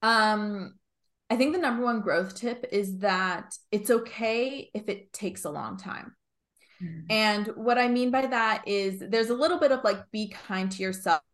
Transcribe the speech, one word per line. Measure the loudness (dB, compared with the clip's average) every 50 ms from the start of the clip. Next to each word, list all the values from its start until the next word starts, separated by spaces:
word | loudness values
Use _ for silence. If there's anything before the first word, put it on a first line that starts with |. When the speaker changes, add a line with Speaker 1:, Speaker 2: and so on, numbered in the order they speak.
Speaker 1:
Um, | 2 4 4 6 6 4 4 2 0 -2 -4 -6 -8 -10 -12 _ _ _ _ _ _ _ _ _ _ _
I | 2
think | 2 2 2 2
the | 0
number | 0 0 0 0 0
one | 0 0 0
growth | 0 2 2 2 0 0 -6
tip | -6 -6 -6 -6 -4 -8 -2
is | -2 -2 0 0 -4 0
that | 2 2 2 2 2 0 -2 -4 -6 -12 -16 -18 _ _
it's | -2 -2 2 4
okay | 2 2 2 -2 -8 -4 -2 0 0 0 0 -2 -4 -8 -12 -10 _
if | -8 -6 -6
it | -8 -8 -8 _ _
takes | -8 -6 -6 -6 -6 -8
a | -8
long | -8 -8 -8 -8 -10 -10
time. | -10 -10 -10 -10 -12 -16 -20 _ _ _ _ _ _ _ _ _ _ _ _ _ -12
Speaker 2:
Mm. | -10 -10 -12 -6 -2
Speaker 1:
And | 0 2 4 2 2 2 0 -4 -6
what | -2 2 2 4 4
I | 4 4
mean | 4 2 2 2
by | 2 2 0
that | 2 2 2 2 2 0 0 -2 -2
is | 0 0 0 0 -2 -4 -6 0
there's | 2 2 2 2
a | 2
little | 2 2 2 4 4
bit | 4 4 4
of, | 4 2
like, | 0 0 0 -6 _
be | -6 -6 -6 -6
kind | -8 -14 -10 -6 -4 -2 -2 -2 -2
to | -2 -4
yourself | -4 -4 -4 2 2 2 2 _ _